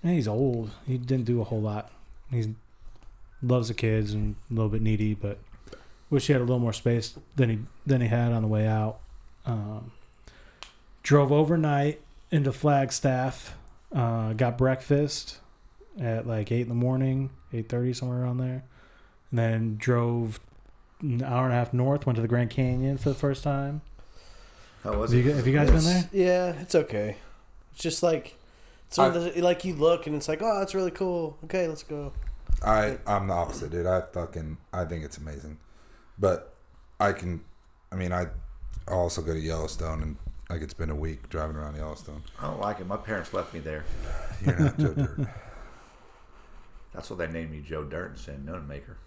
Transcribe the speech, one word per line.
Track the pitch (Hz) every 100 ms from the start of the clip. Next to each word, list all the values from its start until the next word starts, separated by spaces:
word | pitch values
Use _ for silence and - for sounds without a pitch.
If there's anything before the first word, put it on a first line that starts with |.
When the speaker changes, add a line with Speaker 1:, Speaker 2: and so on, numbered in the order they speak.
Speaker 1:
and | 170 175
he's | 107
old. | 107 135 120 110 - -
He | 127
didn't | 123 131 117
do | 120
a |
whole | 107 110
lot. | 107 104 - - - - -
He | 123 110 110 - - - - - - - -
loves | 123 127 113
the | 113
kids | 113 110 104
and | 104 104 104 -
a | 113
little | 107
bit | 107
needy, | 107 107 107
but | 104 101 104 - - - - - - -
wish | 143 -
he |
had | 139
a | 120
little | 123
more | 117
space | 107 120 117 110 - - -
than | 123
he, | 110 110 - -
than | 131
he | 120
had | 117 120
on | 117
the | 110
way | 107 107
out. | 110 107 107 - - - - -
Um, | 113 104 107 120 - - - - - - - - - - -
drove | - 143 139
overnight | 147 151 170 156 143 143 151 - - -
into | 160 139
Flagstaff. | 123 151 139 135 - 143 127 131 - - - - - - 190
Uh, | 117 113 110
got | 110 123 123
breakfast | 131 131 - 143 147 - - - - - - - - -
at, | 120 113 117
like, | 113 104
eight | 120
in | 120
the | 120
morning, | 123 131 131 131 135 - -
eight | 120 113
thirty, | 120 123
somewhere | 123 127 123
around | 123 123
there. | 127 127 - - - - - _ -
And | 120
then | 113 113 113 107
drove | 127 120 120 120 113 107 - - - - - -
an | 151 120
hour | 131 123 127
and |
a | 120
half | 120
north, | 123 127 143 -
went | 117
to |
the | 113
Grand | 120 120
Canyon | - 127 127 131 135
for | 143
the | 139
first | 143 135
time. | 147 139 139 151 - - - - - - - - - -
Speaker 2:
How | - 107
was | 117
Speaker 1:
Have | 120
you | 123
Speaker 2:
it? |
Speaker 1:
gu-, | 147
have | 123
you |
guys | 143 147
been | 156
Speaker 3:
It's, | 160
Speaker 1:
there? | 180 180
Speaker 3:
yeah, | 196 180 180 180 160
it's | 180 170
okay. | 147 107 107 101 - - - - -
It's | -
just, | 165 151
like, | 175 160 - - - - - - -
it's | -
one | 131 170
of |
Speaker 4:
I | 175
Speaker 3:
the, | 156
like, | 175 175
you | 185
look | 156 156 170 165
and | 151
it's | -
like, | -
"Oh, | 220 202
that's | 196 190
really | 185
cool. | 180 190 175 160 151 165
Okay, | 185 170
let's | 151
go." | - 147 143 - - - - -
Speaker 4:
I, | 107 110 107 - -
I'm | 101 95
the | 87
opposite, | 85 - 76
dude. | 85 87
I | 92 -
fucking, | 87 82 85 78 80 -
I | 92
think | 85 82 73
it's | -
amazing. | 76 71 76 76 - - - - - -
But | 98 87 - - - - - -
I | 101
can, | 95 90 82 - - - - -
I | 92
mean, | 90
I | 90 87 - - - - - -
also | 92 87 -
go | 80
to | 80
Yellowstone | 78 80 78 - 82 78
and, | 76 76 - - -
like, | 85
it's | 76
been | - 80
a | 73
week | 80 76 -
driving | 80 78 78
around | 76 76
Yellowstone. | 78 73 - 76 - -
Speaker 2:
I | -
don't | 117
like | 101 104
it. | 92
My | 104
parents | - 104 85
left | 92 87
me | 82
there. | 76 76 - - - - - - 95
Speaker 4:
You're | 90
not | 147 131
Joe | 151
Dirt. | - 139 - 127
Speaker 2:
<laughs> | - - - - - - - - - - - - - - - -
That's | - -
what | 90
they | 82
named | 82 80
me, | 76
Joe | 73 78
Dirt, | 73 80 90
instead | - - 69
of | 69
None | 90 73
Maker. | 71 69 -